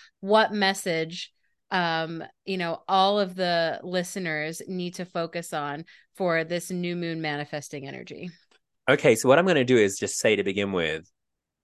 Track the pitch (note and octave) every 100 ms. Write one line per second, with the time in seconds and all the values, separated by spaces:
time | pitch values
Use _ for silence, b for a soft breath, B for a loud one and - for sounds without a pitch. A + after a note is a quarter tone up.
0 | B _ G3 G#3+ A3 G#3 F#3+ G3 F#3+ E3
1 | E3 F3 - _ _ _ - F#3+ E3+ E3
2 | D#3+ E3 - _ - F#3+ E3+ E3 - F#3+
3 | G3 G#3 F#3+ F3+ F3+ E3+ E3 C3 F3+ F3+
4 | F3 G3+ F3 D3+ D#3 E3 - F#3 F3+ F3+
5 | F3 F3 E3 E3+ E3 D#3 D3 D3 E3 b
6 | b - F#3 E3 D#3+ F3 E3+ F3+ F3 F3
7 | E3+ E3 D#3 D3 D3 D3+ - D3 C#3 C3
8 | - - F3+ - _ _ _ _ - C#3+
9 | D3 A2 B2+ C#3+ F#3 D#3+ B2 B2 G2+ -
10 | G2+ - A#2 G2+ G2 G2 G2+ F#2 D#2+ D#2
11 | D#2+ _ _ _ _ _